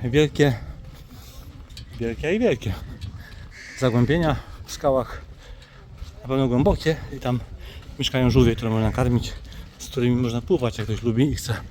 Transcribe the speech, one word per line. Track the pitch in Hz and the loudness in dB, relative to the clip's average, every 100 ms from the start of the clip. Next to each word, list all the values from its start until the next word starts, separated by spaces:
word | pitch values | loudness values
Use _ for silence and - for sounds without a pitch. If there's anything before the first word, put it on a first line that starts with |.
wielkie, | 127 139 151 - 147 113 - - - - - - - - - - - - - - | 2 4 4 4 4 4 -6 -14 -16 -18 -18 -18 -16 -16 -16 -18 -18 -16 -14 -6
wielkie | 117 113 147 214 | -6 -4 -2 2
i | |
wielkie | 240 127 104 92 - - - - - - - - - - | 2 2 -2 -6 -8 -12 -12 -12 -16 -16 -16 -16 -16 -2
zagłębienia | 131 117 120 165 160 113 - - | 2 4 4 4 2 0 -6 -16
w | - | -12
skałach, | - 147 131 117 - - - - - - - - - - - | -2 2 2 0 -8 -14 -20 -18 -18 -18 -20 -20 -16 -14 -12
na | 123 | -2
pewno | 131 131 | 2 4
głębokie, | 123 170 - 156 160 - 135 | 4 4 4 2 0 -6 -6
i | |
tam | 127 123 - - - - - - | -2 -2 -4 -14 -14 -14 -14 -6
mieszkają | 135 131 127 | -2 4 6
żółwie, | 131 120 113 | 8 6 4
które | 113 | 0
można | 110 110 | 2 2
karmić, | 117 123 120 - - - - - - | 2 2 2 0 -8 -14 -16 -16 -16
z | - | -8
którymi | - 123 123 | 0 2 2
można | 123 117 | 0 -2
pływać, | - 175 123 110 | 0 2 2 -2
jak | 104 | -4
ktoś | 104 | -2
lubi | 117 113 143 | 0 2 2
i | |
chce. | - - 101 - | 2 -4 -6 -6